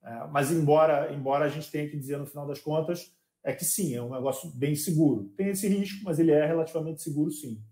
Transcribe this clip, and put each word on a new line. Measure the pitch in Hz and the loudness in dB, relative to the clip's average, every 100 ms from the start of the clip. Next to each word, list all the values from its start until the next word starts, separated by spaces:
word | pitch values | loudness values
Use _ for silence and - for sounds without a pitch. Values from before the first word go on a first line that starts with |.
É, | - 117 151 | -12 -12 -2
mas | 147 139 | 0 2
embora, | 165 147 151 160 147 - | 2 6 6 6 4 0
embora | 143 135 143 147 | -4 0 2 2
a | |
gente | 147 151 | -2 -6
tenha | 151 147 | -6 -6
que | 147 | -6
dizer | 135 143 | -6 -6
no | 139 | -8
final | 147 143 | -10 -10
das | 139 | -8
contas, | - 156 156 170 - _ _ _ | -2 -2 0 -4 -8 _ _ _
é | 139 | -8
que | 127 | -4
sim, | - - 175 | -2 -2 -2
é | 120 | -4
um | 120 | -6
negócio | 131 131 - 170 131 | -4 -2 -4 -8 -4
bem | 143 147 | -2 -2
seguro. | - 156 156 113 98 - | 0 4 4 4 -4 -4
Tem | 196 | -2
esse | 190 190 | 0 0
risco, | 196 196 - | 0 0 -6
mas | 196 156 | -4 2
ele | 165 | 6
é | 151 | 6
relativamente | 151 165 160 165 160 160 | 4 0 -2 -4 -6 -6
seguro, | - 147 151 | -6 -2 -2
sim. | - 135 110 107 | -2 -10 -12 -14